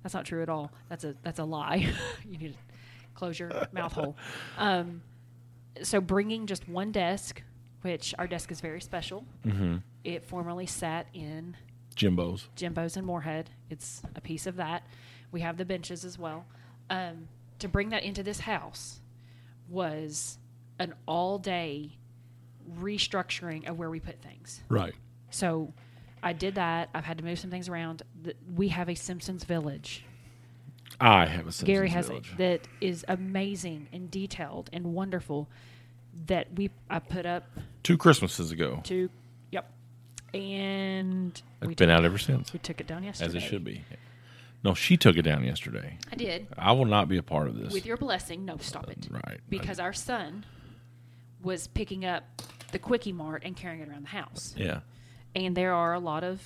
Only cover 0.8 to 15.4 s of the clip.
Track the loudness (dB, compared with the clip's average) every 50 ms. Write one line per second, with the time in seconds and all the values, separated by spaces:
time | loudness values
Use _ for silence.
0.8 | -12 -12 -12 -8 -8 -8 -8 -6 -8 -8 -4 -4 -4 -4 -4 -4 -2 2 2 4
1.8 | 4 4 2 0 -4 -6 -8 -10 -12 -12 -10 -10 -10 -10 -12 -14 -18 -20 -20 -20
2.8 | -20 -20 -20 -20 -20 -20 -10 -6 -6 -6 -4 -6 -6 -4 -2 -2 -2 -2 -2 -4
3.8 | -4 -2 -2 -2 -2 -2 -4 -8 -12 -12 -12 -12 -12 -10 -2 2 4 4 4 4
4.8 | 2 -2 -8 -12 -14 -18 -20 -20 -20 -20 -20 -20 -20 -20 -20 -20 -20 -18 -14 -8
5.8 | -4 2 2 2 4 4 4 4 4 2 -2 -4 -4 -4 -6 -6 -6 -6 -4 -2
6.8 | -2 0 2 2 2 2 0 -2 -4 -10 -12 -12 -16 -18 -20 -20 -20 -20 -18 -6
7.8 | -4 -4 -4 -2 -4 -6 -4 -4 -4 -4 -4 -6 -6 -8 -10 -8 -8 -8 -8 -8
8.8 | -10 -8 -6 -6 -6 -6 -10 -10 -12 -14 -20 -4 -2 0 0 2 2 0 0 -2
9.8 | -4 -8 -20 -10 -6 -6 -6 -6 -8 -8 -8 -6 -6 -4 -6 -6 -6 -6 -6 -4
10.8 | -4 -2 -2 -4 -6 -8 -12 -10 -10 -8 -8 -8 -10 -12 -14 -14 -18 -20 -20 -20
11.8 | -20 -12 -2 2 4 4 4 4 2 0 -2 -6 -8 -14 -10 -8 -6 -4 -4 -4
12.8 | -4 -4 -4 -6 -4 -4 -6 -4 -4 -4 -6 -6 -8 -10 -16 -20 -16 -16 -14 -12
13.8 | -12 -14 -14 -12 -12 -12 -12 -12 -8 -8 -8 -6 -6 -8 -6 -4 -4 -4 -4 -6
14.8 | -6 -12 -20 -20 -20 -20 -20 -20 -16 -10 -6 -4